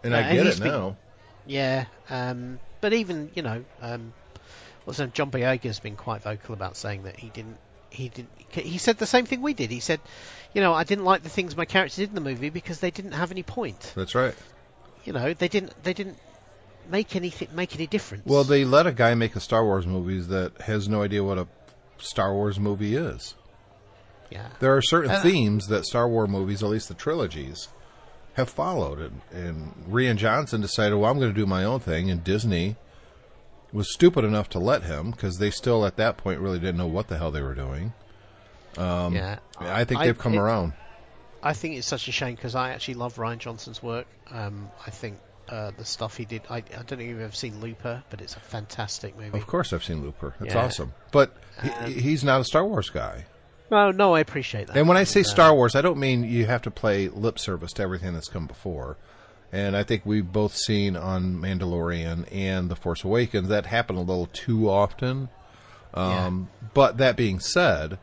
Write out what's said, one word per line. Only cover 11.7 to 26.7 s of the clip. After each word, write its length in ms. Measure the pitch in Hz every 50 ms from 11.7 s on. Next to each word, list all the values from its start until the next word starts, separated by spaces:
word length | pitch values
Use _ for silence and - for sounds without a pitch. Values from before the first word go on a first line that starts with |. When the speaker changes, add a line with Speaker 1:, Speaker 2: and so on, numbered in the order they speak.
| - 190 190 139 -
Speaker 2:
did 120 | 185 202 202
in 60 | 208
the 60 | 190
movie 280 | 151 139 131 120 135 151
because 280 | 156 175 - - 170 -
they 120 | - 180
didn't 220 | - - 190 196 226
have 180 | 156 175 165
any 100 | 185 185 175
point." 500 | - - 247 220 135 95 - - - -
Speaker 1:
That's 180 | 92 95 - -
right. 200 | 123 127 131 - - - - - - - _ _ - - - - - -
Speaker 2:
You 80 | - 165
know, 200 | 131 123 147 170
they 140 | - 180
didn't, 360 | 175 - 208 185 160 - - -
they 100 | 180 185
didn't 240 | - 202 190 175 - - - - - - - - - - - - - - -
make 260 | 170 202 220 - -
anything, 340 | 185 175 180 - - 165 - 156
make 200 | 170 185 - -
any 120 | 147 165
difference. 380 | 156 - 202 - - 104 101 -
Speaker 1:
Well, 180 | - 139 143 139
they 200 | 131 143 139 139
let 200 | 127 135 147 170
a 40 | 180
guy 240 | 131 117 120 113 120
make 200 | 117 113 107 -
a 40 | 104
Star 240 | - - 120 113 113
Wars 200 | 107 98 95 87
movies 400 | 87 92 92 87 90 95 92 87 85
that 320 | 95 95 92 85 - -
has 260 | - - 110 104 98
no 140 | 101 107 104 104
idea 200 | 101 104 104 98
what 140 | 98 98
a 100 | 92 87 82 - _ - - - - _ - _
Star 360 | - - - - - 98 98 98
Wars 260 | 101 104 104 95 101
movie 360 | 101 104 101 95 107 104 110
is. 400 | 143 170 135 64 58 - - - - _ - - - _ _ - _ _ - - - - - - - - -
Speaker 2:
Yeah. 180 | - 92 113 117 123 -
Speaker 1:
There 160 | 131 131 135
are 60 | 139
certain 300 | 135 - 165 170 160 131
Speaker 2:
Uh, 100 | 190 196
Speaker 1:
themes 460 | 190 175 196 160 117 104 104 104 90
that 180 | 95 107 98 -
Star 220 | - - 120 120
Wars 220 | 120 117 113 107 98
movies, 320 | 98 95 98 95 101 98 107
at 60 |
least 180 | 104